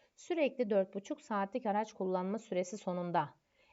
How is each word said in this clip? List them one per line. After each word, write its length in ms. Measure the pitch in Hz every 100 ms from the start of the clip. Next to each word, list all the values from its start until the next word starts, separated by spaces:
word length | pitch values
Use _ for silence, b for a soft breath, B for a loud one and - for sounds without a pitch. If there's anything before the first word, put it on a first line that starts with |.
| b -
sürekli 540 | - 330 277 262 214
dört 240 | 208 190
buçuk 280 | 202 - 285
saatlik 440 | - 208 196 254 220
araç 280 | 202 214
kullanma 460 | - 190 185 185 220
süresi 380 | - 180 180 214
sonunda 520 | - 180 175 170 143 - b b b